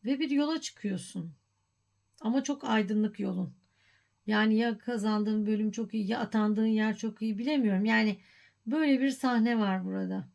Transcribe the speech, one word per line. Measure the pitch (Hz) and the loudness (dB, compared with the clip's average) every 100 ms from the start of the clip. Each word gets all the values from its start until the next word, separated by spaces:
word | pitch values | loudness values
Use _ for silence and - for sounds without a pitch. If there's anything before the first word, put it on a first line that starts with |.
Ve | 208 269 | -2 -2
bir | 302 | 0
yola | 277 294 320 | 2 2 -2
çıkıyorsun. | - - 208 185 - 190 170 151 _ _ _ _ _ _ _ _ | -6 -8 -6 -6 -8 -10 -10 -14 _ _ _ _ _ _ _ _
Ama | 220 254 | -2 0
çok | 269 277 | 0 -6
aydınlık | 262 220 196 214 214 208 | 0 0 2 0 0 -2
yolun. | 196 185 185 - _ _ _ _ _ _ - | -4 -4 -6 -8 _ _ _ _ _ _ -2
Yani | 214 220 214 | 2 4 4
ya | 233 220 | 2 -2
kazandığın | - 240 208 214 208 214 208 | -4 -4 0 0 0 0 0
bölüm | 214 214 | 0 0
çok | 208 226 | -4 -6
iyi, | 220 196 | -4 -2
ya | 233 | -2
atandığın | - 220 214 214 220 | -2 0 2 2 2
yer | 220 214 208 | 2 0 -2
çok | 226 220 | -6 -4
iyi, | 220 208 | -6 -4
bilemiyorum. | 247 302 220 190 | 0 2 2 2
Yani | 208 220 220 196 _ - _ _ - | 2 2 2 0 _ -20 _ _ -4
böyle | 294 302 269 | 0 4 4
bir | 269 | 2
sahne | 262 262 240 226 233 | 0 0 2 2 2
var | 202 190 | 2 0
burada. | 185 190 185 190 - | -4 -4 -4 -6 -8